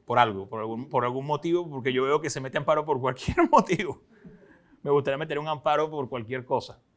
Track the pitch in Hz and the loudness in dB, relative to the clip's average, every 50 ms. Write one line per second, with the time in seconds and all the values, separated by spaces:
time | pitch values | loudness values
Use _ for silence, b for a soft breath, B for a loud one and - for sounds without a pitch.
0 | _ - 120 123 120 110 101 95 95 95 113 110 107 110 113 113 131 147 143 127 | _ 2 4 4 4 4 2 -2 -8 -8 -8 -8 -6 -6 -6 -8 -8 -2 -2 0
1 | 120 123 123 131 139 147 151 147 160 170 170 175 175 160 143 131 113 131 127 127 | 0 0 -2 -4 -2 -2 -4 -2 0 0 0 0 -2 -4 -8 -4 -4 -2 0 0
2 | 139 147 147 156 156 147 - 147 131 131 - 151 143 - 156 156 151 156 147 127 | 2 2 2 0 0 -2 -6 -6 -8 -6 -6 -4 0 2 2 2 2 0 -2 0
3 | 127 127 131 - - - - - 339 - - 269 196 - 180 - 208 139 - - | 0 -2 -4 -2 -4 -2 2 2 4 6 6 6 6 4 0 -2 0 -4 -6 -10
4 | _ B B B B B B B B B B B B B B B - 143 143 143 | _ B B B B B B B B B B B B B B B 0 2 2 4
5 | 135 143 139 139 156 156 151 143 151 156 156 135 - - 151 147 156 156 160 147 | 4 2 -2 -2 -4 -4 -4 -4 -2 -4 -4 -2 0 2 2 2 2 0 -2 -6
6 | 135 110 135 123 110 107 127 127 123 - 135 120 - - - - _ _ _ | -6 -6 -6 -8 -8 -6 -8 -8 -4 -2 -2 -2 -2 -4 -12 -20 _ _ _